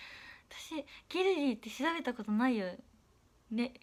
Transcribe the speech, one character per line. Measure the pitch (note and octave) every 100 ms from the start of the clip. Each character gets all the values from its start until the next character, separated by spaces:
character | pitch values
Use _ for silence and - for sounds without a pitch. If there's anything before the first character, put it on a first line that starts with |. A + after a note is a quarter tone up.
| - - - - -
私、 | - - D#4 - - -
ギ | F4
ル | F#4+ F4+
デ | C#4+
ィ | A3
っ |
て | A3+
調 | - D4
べ | E4
た | C4
こ | B3
と | G#3
な | G#3+ B3+
い | A#3
よ。 | F#3 F3+ - _ _ _ _ _ -
ね、 | A3 B3 -